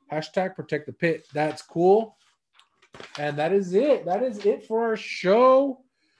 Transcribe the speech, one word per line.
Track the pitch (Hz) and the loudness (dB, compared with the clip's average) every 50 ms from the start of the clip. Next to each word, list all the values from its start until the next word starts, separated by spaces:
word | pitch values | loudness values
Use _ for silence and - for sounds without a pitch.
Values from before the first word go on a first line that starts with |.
| _ - | _ -8
hashtag | 143 156 156 - - 147 147 147 - | -8 -8 -6 -6 -4 -4 -4 -4 -6
protect | - 143 - 156 143 147 | -10 -10 -8 -8 -8 -8
the | - 117 | -10 -8
pit. | - 175 165 156 - - _ - | -4 -2 -2 -2 -4 -8 _ -4
That's | 143 151 151 151 - - | -4 -4 -4 -4 -8 -12
cool. | _ - 165 175 185 196 220 226 214 _ _ _ _ _ _ _ _ _ _ _ _ _ _ _ _ - - - - - | _ -2 2 4 4 4 4 2 -2 _ _ _ _ _ _ _ _ _ _ _ _ _ _ _ _ -20 -20 -20 -16 -10
And | - 147 147 147 | -6 -6 -4 -2
that | 147 151 170 | -2 0 0
is | 196 202 196 175 180 | 0 0 0 0 0
it. | 202 269 302 262 - - | 2 2 2 2 0 0
That | 170 180 214 254 | -4 -4 -2 -2
is | 262 208 208 - | -4 -4 -2 -2
it | 254 262 - - | -2 -2 -2 -4
for | - 220 226 233 | -6 -4 -2 -2
our | 226 220 | -2 -4
show. | 214 - - - - - 180 202 233 254 262 262 262 277 277 254 - _ _ _ _ _ _ _ | -4 -6 -10 -8 -2 2 2 4 6 6 6 6 4 4 0 -4 -8 _ _ _ _ _ _ _